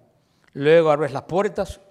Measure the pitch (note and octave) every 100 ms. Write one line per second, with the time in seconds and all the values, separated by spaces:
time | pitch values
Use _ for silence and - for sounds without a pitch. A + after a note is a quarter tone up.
0 | _ _ _ _ _ D3 C#3+ E3 D#3 D3
1 | D3 C3 - E3+ G3+ - F#3+ - _